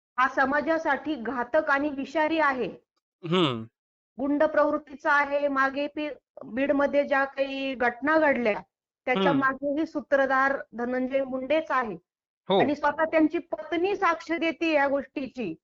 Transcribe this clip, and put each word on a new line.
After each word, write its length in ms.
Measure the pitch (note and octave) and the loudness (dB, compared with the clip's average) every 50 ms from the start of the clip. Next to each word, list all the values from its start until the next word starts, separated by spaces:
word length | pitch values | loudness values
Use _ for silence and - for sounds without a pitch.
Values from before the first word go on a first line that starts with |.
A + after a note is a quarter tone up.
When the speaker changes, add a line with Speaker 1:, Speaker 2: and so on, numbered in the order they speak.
| _ _ _ - | _ _ _ 0
Speaker 1:
हा 100 | B3+ C4 | 0 0
समाजासाठी 880 | C4 D4+ C4+ C4 C#4+ D4 C4 D4 D#4+ D#4+ D#4+ D#4+ C#4 C4 - D4+ D#4 | 2 2 0 2 2 0 0 0 -2 0 0 0 -2 -2 -2 -6 -6
घातक 560 | B3+ A3 A#3 C#4 B3 A#3+ A#3+ - D#4 D#4 D4 | -4 -6 -6 -4 -4 -6 0 0 0 2 2
आणि 200 | C#4 C#4 C#4+ D4+ | 0 0 0 -2
विषारी 480 | C#4 C4+ C4+ - - E4 D#4 D4+ D#4+ D#4+ | -4 -6 -8 -4 -2 0 0 0 2 2
आहे. 300 | D4+ C#4 C4 B3+ A#3 E3+ - - _ _ _ _ _ _ _ _ - | 2 2 0 0 -4 -6 -6 -12 _ _ _ _ _ _ _ _ -6
Speaker 2:
हम्म. 380 | D#3+ E3 F#3 F3 C#3+ B2 A2+ A2 A2+ _ _ _ _ _ _ _ _ _ - | -2 2 2 2 2 0 -4 -8 -12 _ _ _ _ _ _ _ _ _ -6
Speaker 1:
गुंड 240 | C4 C#4+ C#4+ D4 D#4 | -2 -2 0 2 2
प्रवृत्तीचा 680 | D#4 D4+ D4+ D4 D4+ D4+ D4 D4+ - D4 B3+ - D#4+ C#4+ | 2 4 2 2 2 2 -2 -4 -8 -16 -6 -2 0 2
आहे. 360 | C#4+ C#4+ C#4 C#4+ C#4+ C#4+ C#4+ | 2 2 0 0 0 0 0
मागे 380 | C#4 C4+ C4+ C4+ C4+ C#4 C#4+ | 2 2 0 0 0 -2 -4
पी-, 280 | D4 - D4+ D4+ D4+ C4 - _ _ _ - - | -4 -4 -6 -6 -6 -8 -12 _ _ _ -18 -16
बीडमध्ये 600 | - G#3 B3 C#4 C#4+ D4 C#4 C#4+ C#4 - C#4+ C#4+ | -8 -4 -2 0 2 2 2 2 2 2 0 0
ज्या 200 | A#3 C#4 C4+ C#4 | 2 2 0 0
काही 500 | C4+ C#4 C#4 C#4 C#4 C4+ C4+ C4+ C4+ C4+ | -2 -2 -4 -4 -4 -4 -6 -6 -6 -4
घटना 440 | A3+ B3 A#3+ A#3 A#3+ C4 D4 D#4 D#4+ | -2 -2 -2 -2 -2 -2 2 2 4
घडल्या, 420 | D#4 D4 C4+ A#3 A#3+ G#3+ G3+ E3 - - _ _ _ _ _ _ _ | 4 4 2 2 0 0 -2 -2 -6 -12 _ _ _ _ _ _ _
त्याच्या 260 | C4+ B3+ C#4+ D4 C#4+ | -2 0 2 2 2
Speaker 2:
हम्म. 100 | C#4+ C4+ | 2 2
Speaker 1:
मागेही 460 | C4+ C4+ C4+ C4+ C#4 C#4+ C#4 D4 E4 | 2 0 -2 -2 -4 -4 -2 -2 -4
सूत्रधार 720 | D#4 - D4 - - D4 C#4 C4+ C4 C4+ C4 C4+ C4+ C#4 - - - - | -4 -6 -10 -2 0 2 2 2 2 2 2 2 0 0 -2 -6 -10 -8
धनंजय 520 | A3 A#3+ A#3+ B3+ B3+ B3+ B3+ C4+ C4+ C4+ | -6 -4 -2 -2 -2 -2 -2 -2 -2 -2
मुंडेच 460 | B3+ B3+ C4 C4 C4 D4 D#4+ D#4 D#4 | -2 -4 -6 -2 0 0 0 2 0
आहे. 260 | D4 C4 B3 A3 F#3 E3+ - _ _ _ _ _ _ _ _ - | 0 -2 0 -2 -6 -10 -12 _ _ _ _ _ _ _ _ 0
Speaker 2:
हो. 120 | F#3 G3 | 2 4
Speaker 1:
आणि 140 | E3+ C4 D4 | 4 4 2
स्वतः 300 | C#4+ D4 D4 D4 D4+ D#4+ | 0 0 0 0 2 -2
त्यांची 340 | D#4+ E4 D#4+ D#4 D4+ D#4+ E4+ | 2 4 4 4 4 2 -2
पत्नी 580 | - - - E4 D#4 - E4+ E4+ F4 G4 G#4 | -4 -6 -8 -10 -6 -4 -2 0 0 0 0
साक्ष 360 | G4+ G4+ E4+ E4 D#4+ - - D#4+ | 0 0 0 0 0 -2 -4 -4
देते 400 | E4+ D#4 E4 D#4+ - E4 E4 D#4 | -2 0 -2 -2 0 -2 0 2
या 160 | C#4+ C#4 C#4+ | 2 2 2
गोष्टीची 680 | C4+ C#4+ C4 - _ D4 C4+ G#3+ - B3+ A#3 F3 D#3+ - | 2 -2 -2 -4 _ -8 -8 -8 -8 -8 -6 -6 -6 -10